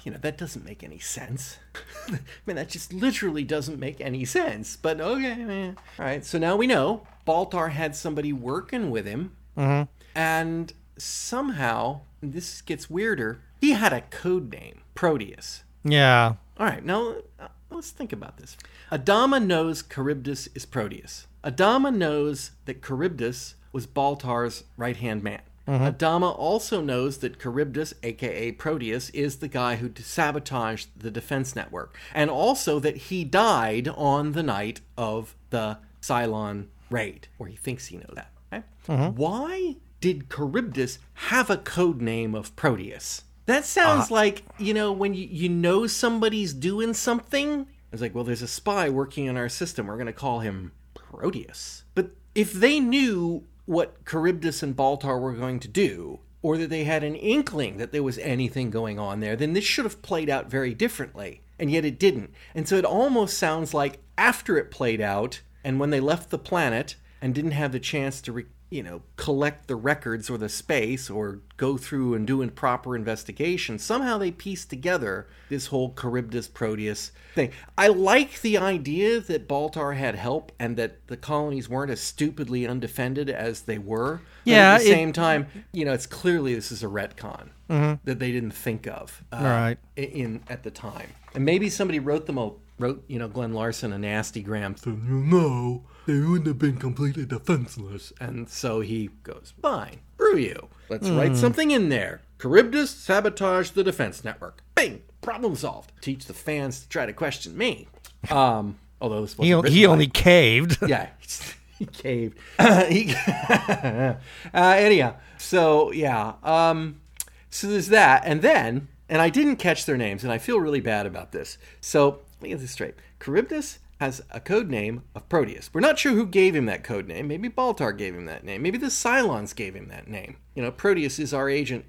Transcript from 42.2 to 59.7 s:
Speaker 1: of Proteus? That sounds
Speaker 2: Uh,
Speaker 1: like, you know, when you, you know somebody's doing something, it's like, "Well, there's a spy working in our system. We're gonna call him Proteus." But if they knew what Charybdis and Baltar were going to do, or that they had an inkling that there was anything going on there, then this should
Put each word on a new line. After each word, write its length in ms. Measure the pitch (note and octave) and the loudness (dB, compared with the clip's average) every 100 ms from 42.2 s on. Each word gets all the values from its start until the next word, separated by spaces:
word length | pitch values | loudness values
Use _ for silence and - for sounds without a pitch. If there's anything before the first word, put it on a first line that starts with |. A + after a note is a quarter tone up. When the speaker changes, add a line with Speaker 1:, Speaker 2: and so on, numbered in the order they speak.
| A2+ | -4
Speaker 1:
of 220 | G#2+ G2+ - | -6 -8 -2
Proteus? 640 | D3 G#2+ F#2 - - - - - - | 0 0 -4 -12 -12 -12 -14 -6 0
That 180 | C4+ | 0
sounds 460 | D4 G4 E4 D4+ A3 | 2 4 6 4 4
Speaker 2:
Uh, 40 | |
Speaker 1:
like, 280 | A3 G#3+ G3+ - - | 4 4 2 -10 -6
you 160 | G3+ | -2
know, 160 | G#3+ G#3 | 0 0
when 240 | G3 G3+ | 0 -2
you, 120 | F#3+ F#3 | -2 -6
you 180 | E3 F3 | -2 0
know 380 | F3 F3 F#3+ A3+ | 2 4 4 2
somebody's 640 | - A#3+ A3+ A3 G#3+ F#3+ | 0 0 2 0 0 -4
doing 400 | C3+ E3+ G3+ A3+ | -2 -2 0 -2
something, 720 | A3+ - A#3+ - C#4 D4 D4 C4+ - - | -2 0 -2 -2 -2 0 -4 -6 -14 -14
it's 100 | A2 | -6
like, 120 | A#2 | -6
"Well, 100 | A#2 | -4
there's 180 | A#2+ A2+ | -4 -4
a 60 | A#2+ | -6
spy 400 | - - G3+ D#3 | -6 -2 0 0
working 380 | C3+ C3+ D3 C3+ | 0 -2 -4 -4
in 100 | B2+ | -2
our 120 | A#2+ | -4
system. 380 | - F3 - G2+ | -4 -6 -6 -6
We're 120 | A2 | -6
gonna 140 | A#2 | -8
call 280 | A2 C3+ A#2 | -6 -4 -2
him 320 | A2 F#2+ F2 - - | -4 -6 -10 -16 -20
Proteus." 920 | - - - E3 B2+ - - - - - | -20 -20 -6 -4 -4 -10 -14 -14 -16 -8
But 160 | - F#3+ - - | -4 -4 -6 -4
if 180 | G#3+ G#3+ | 0 0
they 280 | F#3 A#3+ D4+ | 4 4 4
knew 640 | B3 C#4 C4 F#3 E3+ E3+ - - - | 2 2 2 0 -2 -4 -10 -16 -4
what 380 | E3+ - - | -2 -2 -6
Charybdis 580 | - D#3 E3+ E3+ D#3+ C#3+ | -6 0 0 0 -2 -4
and 100 | C#3+ C3 | -4 0
Baltar 440 | C3+ C#3 C#3 B2+ | 0 0 -2 -2
were 120 | C3 | -4
going 260 | A#2 B2+ B2 | -4 -6 -6
to 80 | G#2 | -4
do, 520 | F3+ E3+ F2+ D#2 C2 - - | 0 0 -2 -10 -14 -18 -4
or 140 | D#3 D#3+ | -2 0
that 120 | D#3+ | -2
they 120 | D#3+ | -2
had 200 | D3+ D#3 | 0 0
an 100 | D3 | -2
inkling 640 | D#3 G#3 C#4 C#4 D#3 A#2 G2 | -2 0 2 0 -2 -4 -6
that 160 | A#2 | -6
there 100 | D3 | -2
was 160 | C3+ B2+ | -2 -4
anything 500 | D#3 B2+ B2 C3+ B2 | -4 -2 -2 -2 -4
going 280 | A2+ A2+ G#2 | -2 -4 -4
on 220 | G2+ G#2 | -6 -4
there, 160 | G#2+ A2+ | -4 -2
then 160 | D3+ | 0
this 120 | F3+ | 0
should 200 | G3+ | 0